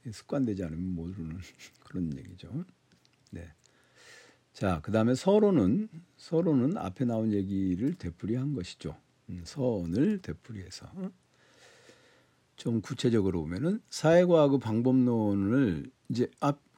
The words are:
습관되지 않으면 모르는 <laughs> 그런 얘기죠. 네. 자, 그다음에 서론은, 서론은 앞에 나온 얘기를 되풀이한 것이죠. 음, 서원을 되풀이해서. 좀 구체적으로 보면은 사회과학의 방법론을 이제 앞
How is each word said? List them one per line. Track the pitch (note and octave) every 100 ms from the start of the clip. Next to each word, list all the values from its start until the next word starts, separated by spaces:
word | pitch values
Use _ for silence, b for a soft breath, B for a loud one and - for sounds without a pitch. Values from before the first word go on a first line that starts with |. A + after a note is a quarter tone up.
| -
습관되지 | G#2+ - D3 B2 G2
않으면 | E2+ D#2+ F#2 F2
모르는 | E2+ G2 D#2+ F2+ - -
<laughs> | - _
그런 | - F#2 E2 C2
얘기죠. | F#2+ F#2 E2+ B2+ F#3 _ _ _ _ _ _
네. | F2+ E2 D2+ b b b b b b b b _
자, | - G2 E2
그다음에 | - A2 A2+
서론은, | C3 F#3+ G#3 G#3 E3+ F#2+ E3+ A3 D#3+ - _
서론은 | - E3 F3 C#3 B2+ G3
앞에 | F#2+ -
나온 | B2 A2+ A2
얘기를 | G2+ F#2+ F#2+ F#2+ F2 C3 F3+
되풀이한 | F2+ D#2+ G2+ B2 C#3+
것이죠. | C3 F2 - E2 D2+ _ _ -
음, | F2+
서원을 | E2+ D3 B2+ G#2 E2+ F#2+ F3+ G3+
되풀이해서. | - D#2+ - G#2+ F2 - - F#3 F#3+ - _ b b b b b b b b b b b _ -
좀 | - A2+
구체적으로 | - A#2 B2+ A2+ F#2+ F2
보면은 | D#2 F2+ D#3 G#3+ -
사회과학의 | - D3+ E3+ F3+ E3 C#3+ C3+
방법론을 | A2+ A2 B2+ C3 B2 A2+ G#2+ G2+ G2 B2+ A#2+ D#2 - - -
이제 | A#2+ A#2+ -
앞 | C#3+ C#3+ _